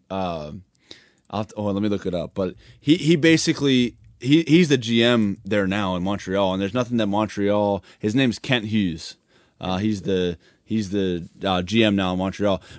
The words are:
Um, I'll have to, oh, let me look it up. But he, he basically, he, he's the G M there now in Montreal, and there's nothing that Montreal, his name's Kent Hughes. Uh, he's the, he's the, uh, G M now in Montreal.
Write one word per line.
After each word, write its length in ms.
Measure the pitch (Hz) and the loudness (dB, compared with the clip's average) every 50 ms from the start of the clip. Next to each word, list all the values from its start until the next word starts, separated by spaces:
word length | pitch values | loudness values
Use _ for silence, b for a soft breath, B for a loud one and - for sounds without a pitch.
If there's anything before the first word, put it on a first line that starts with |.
| _ - | _ -8
Um, 540 | 95 95 92 87 85 78 76 73 73 95 92 _ _ B B B B B B B B B B B | -6 -6 -4 -4 -6 -6 -8 -12 -14 -16 -18 _ _ B B B B B B B B B B B
I'll 120 | - 104 | -8 -6
have 60 | 107 | -6
to, 80 | - - | -8 -8
oh, 80 | 107 104 | -6 -4
let 180 | 101 95 98 104 | -2 -2 -2 -2
me 60 | 104 | -2
look 160 | 101 95 - | -2 -2 -4
it 80 | 95 90 | -4 -4
up. 180 | 87 78 73 - | -4 -6 -6 -4
But 220 | 98 95 90 - - b b b b | -4 -4 -4 -4 -8 b b b b
he, 160 | b 139 160 | b 2 2
he 200 | 185 147 156 170 | 2 4 2 2
basically, 800 | 147 143 165 160 156 - 165 156 - 139 139 131 127 123 113 - - - - - - | 4 4 4 4 4 2 0 -2 0 2 2 4 4 2 0 -2 -8 -20 -20 -18 -6
he, 240 | 123 131 147 165 165 | 0 2 4 4 4
he's 220 | 135 151 180 180 143 | 6 6 6 6 6
the 80 | 143 | 2
G 260 | 131 110 113 117 113 117 | 2 2 2 2 4 4
M 340 | 120 123 113 107 101 98 - - | 4 4 4 2 0 -2 -4 -6
there 220 | 98 107 104 98 | -2 0 0 0
now 280 | 92 98 104 101 92 92 | 0 0 -2 -2 -2 -2
in 80 | 90 90 | -2 -2
Montreal, 500 | 98 101 95 - 92 95 98 98 92 92 | -4 -4 -6 -4 -2 0 0 2 2 0
and 80 | 95 | 0
there's 120 | 101 95 101 | -2 -2 -2
nothing 240 | 127 123 120 123 | -2 -2 -2 0
that 100 | 113 107 | 0 0
Montreal, 760 | 101 98 104 107 98 - 104 101 101 104 104 104 104 101 95 - b b b | 0 0 0 -2 -2 -2 -2 0 0 2 2 2 2 0 -2 -4 b b b
his 160 | b 107 107 | b -2 0
name's 220 | 135 135 120 101 - | 2 2 0 0 -2
Kent 260 | - - 131 120 101 | -4 -2 -2 -2 -2
Hughes. 500 | 107 110 110 98 87 80 80 - - - _ _ b b b b b b b | 0 0 0 0 0 -2 -6 -10 -14 -18 _ _ b b b b b b b
Uh, 180 | - 92 92 | -6 -6 -4
he's 240 | 92 104 110 107 95 82 | -2 -2 -2 -2 -2 -2
the, 340 | 101 95 92 90 87 85 - b b b b b | -2 -2 0 -2 -2 -4 -8 b b b b b
he's 240 | b 110 113 104 90 | b -4 -4 -2 -2
the, 360 | 101 101 95 92 90 85 85 - _ - 95 | -2 -2 0 0 -2 -4 -6 -10 _ -6 -4
uh, 180 | 95 92 92 90 | -2 -2 -2 -2
G 200 | 87 104 113 110 | 0 0 2 2
M 100 | 107 101 | 2 2
now 160 | 98 95 92 92 | 2 0 0 -2
in 60 | 92 | -2
Montreal. 420 | 95 95 90 - 101 101 95 87 B B B | -4 -4 -4 -2 0 0 0 -2 B B B